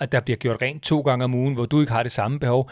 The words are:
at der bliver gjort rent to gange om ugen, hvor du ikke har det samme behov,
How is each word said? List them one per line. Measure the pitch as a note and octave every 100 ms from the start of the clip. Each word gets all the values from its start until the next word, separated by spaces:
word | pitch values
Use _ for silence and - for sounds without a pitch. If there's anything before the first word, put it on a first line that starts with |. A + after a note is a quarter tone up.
at | C#3
der | C3
bliver | B2 A2+
gjort | B2 A2+
rent | B2+ D3
to | - D3+
gange | C#3+ B2+
om | B2
ugen, | B2 C3
hvor | B2+ A#2
du | D3+
ikke | D3
har | A#2
det | A#2+
samme | - G#2+ C#3+
behov, | B2 B2 C3